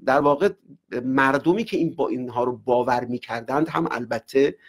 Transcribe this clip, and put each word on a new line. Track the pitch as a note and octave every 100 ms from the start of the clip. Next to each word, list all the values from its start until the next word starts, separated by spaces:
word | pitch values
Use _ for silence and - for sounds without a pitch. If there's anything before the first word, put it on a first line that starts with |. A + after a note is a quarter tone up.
| C3+
در | C#3
واقع | D3 C#3+ G3 - _ - _ A#2+
مردمی | B2+ C3+ C3+ C#3 E3 E3+
که | A3+ F3
این | E3
با | C3 -
اینها | B2+ B2 A#2+
رو | B2 A#2
باور | B2+ A#2+ A#2+ B2
می‌کردند | A#2+ B2 - A#2 A2 C#3 D#3+
هم | D#3+ E3
البته | A#2 A#2+ A#2 - C3+ C#3+ -